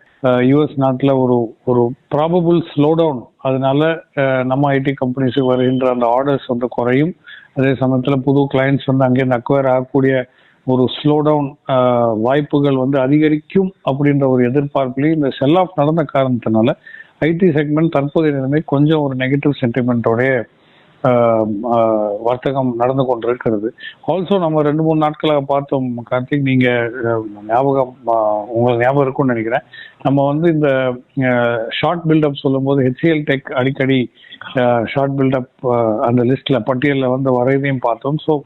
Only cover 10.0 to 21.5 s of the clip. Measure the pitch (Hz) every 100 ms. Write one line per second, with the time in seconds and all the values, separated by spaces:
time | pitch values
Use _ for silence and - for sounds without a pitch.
10 | 135 131 127 _ _ _ - 127 123 -
11 | 147 151 147 151 139 147 - 131 127 120
12 | 117 107 117 143 147 143 143 135 131 139
13 | 131 151 156 151 - 196 190 - - 139
14 | 143 143 135 127 123 143 143 143 131 127
15 | 151 160 143 - 139 180 180 - 147 165
16 | 143 139 131 123 120 110 120 165 - -
17 | - - 151 170 190 151 151 151 165 143
18 | 143 170 156 139 131 147 - 143 147 160
19 | 139 127 131 143 147 139 123 127 123 120
20 | 117 113 131 127 107 _ _ _ _ _
21 | 131 123 117 113 107